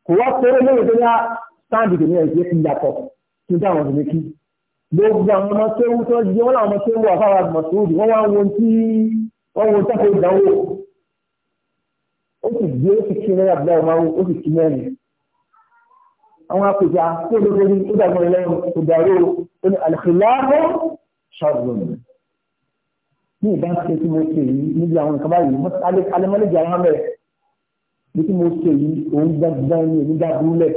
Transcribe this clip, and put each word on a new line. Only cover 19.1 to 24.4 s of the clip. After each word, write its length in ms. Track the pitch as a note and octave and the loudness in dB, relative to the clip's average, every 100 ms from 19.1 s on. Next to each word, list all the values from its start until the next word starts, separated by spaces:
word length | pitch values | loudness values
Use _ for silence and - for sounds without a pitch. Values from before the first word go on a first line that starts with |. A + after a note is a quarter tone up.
| F#3 F3+ F3+ E3+ _ | 4 2 0 -8 _
ó 100 | F#3+ | -2
ní 80 | G3 | 0
al-khilafu 840 | E3 E3 F#3 E3+ G#3 C4 C4 C#4+ E4 E4 D#4+ - _ _ _ | 0 -2 0 2 4 2 2 2 2 -2 -6 -8 _ _ _
sharrun. 460 | - D3+ B2+ B2 A2+ F2 A2 _ _ _ _ _ _ _ _ _ _ _ _ _ _ | -4 -2 -2 -2 -6 -6 -10 _ _ _ _ _ _ _ _ _ _ _ _ _ _
Ní 60 | G#3 | -4
ìbá 180 | F3 E3+ F3 | -2 -2 -4
ṣe 160 | E3+ | -4
tí 120 | D#3+ E3 | -4 -2
mo 120 | D#3+ | -2
ṣe 200 | D#3+ D#3+ | -2 -2